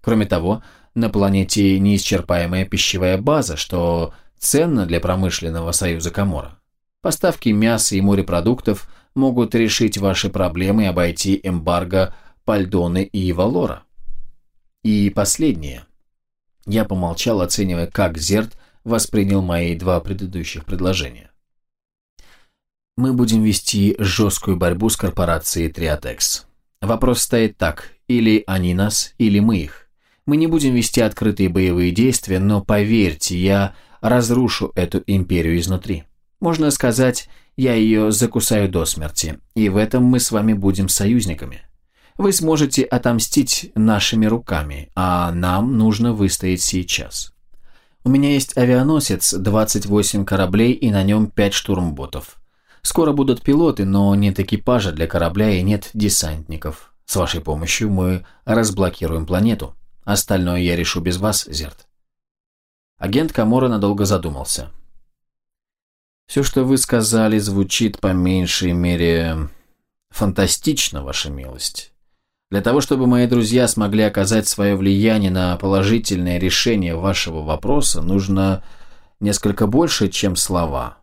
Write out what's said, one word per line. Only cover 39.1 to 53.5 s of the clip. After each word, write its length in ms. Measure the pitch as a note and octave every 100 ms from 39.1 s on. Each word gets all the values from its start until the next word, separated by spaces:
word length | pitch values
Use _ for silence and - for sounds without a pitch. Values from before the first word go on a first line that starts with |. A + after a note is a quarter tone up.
| - D#2+ D2+ _
и 160 | - G#2+
в 80 | F#2+
этом 260 | G#2+ B2+
мы 160 | B2 B2+
с 100 | A#2
вами 220 | A2+ G#2+
будем 380 | G#2+ G2 F#2+ F#2+
союзниками. 720 | - G2+ A#2+ G#2 D2+ B1+ - - _ _ _ _ -
Вы 160 | G3
сможете 520 | F#3+ D#3+ D#3+ C#3+ C#3
отомстить 880 | B2+ B2 B2 A#2 - - C#3 - -
нашими 520 | - A2 G#2+ - A2+ A2
руками, 640 | A#2 - E2+ D2+ C#2+ D2
а 380 | - F#2 F2+ F2
нам 440 | F2 F2+ F2+ A#2 A#2
нужно 340 | A2 G#2 A#2
выстоять 500 | A2 G2 - F#2 F2+
сейчас. 720 | - F#2 F2+ - A1+ - - _ _ - - - _ _
У 40 | -
меня 220 | C#3 C#3+
есть 240 | C#3+ C3 -
авианосец, 760 | B2 B2 C3+ D#3 C#3 F#2+ -
двадцать 520 | - G2 G#2+ G#2+ G#2+ G2+
восемь 380 | G#2 G2 G#2
кораблей 480 | F#2+ G2 F#2 G2+ A#2
и 180 | B2+ B2
на 120 | G2+
нём 280 | F#2+ G#2 G#2+
пять 240 | - G2+
штурмботов. 840 | - - F#2+ F2 C#2 C2+ - - - - _ _ -
Скоро 280 | - - D#3+
будут 280 | C#3+ C3+ A#2+
пилоты, 460 | -